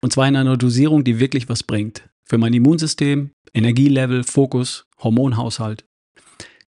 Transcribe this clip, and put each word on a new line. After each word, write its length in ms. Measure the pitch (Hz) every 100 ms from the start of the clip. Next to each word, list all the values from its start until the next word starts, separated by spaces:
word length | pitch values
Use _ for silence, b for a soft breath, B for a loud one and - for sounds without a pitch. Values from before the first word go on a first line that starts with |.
Und 120 | 127
zwar 140 | 135 135
in 80 |
einer 220 | 139 131 131
Dosierung, 480 | 123 120 147 156
die 160 | 127 113
wirklich 280 | 135 139 117
was 140 | 113
bringt. 460 | - 110 107 - - _
Für 140 | _ 117
mein 160 | 117
Immunsystem, 760 | 120 127 165 156 - 143 143 143 _ _
Energielevel, 680 | - 113 117 139 135 131 127
Fokus, 640 | 123 - 135 131 123 - _ _
Hormonhaushalt. 880 | 120 113 135 113 120 - 110 107 _ _ _ _ B B B B _